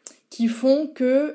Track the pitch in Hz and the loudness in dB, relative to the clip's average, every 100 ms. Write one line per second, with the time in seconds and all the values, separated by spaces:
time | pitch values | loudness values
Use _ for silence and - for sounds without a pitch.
0 | - - _ - 233 226 262 285 302 - | -20 -20 _ -4 -4 0 2 2 0 -2
1 | 254 269 302 | 0 2 0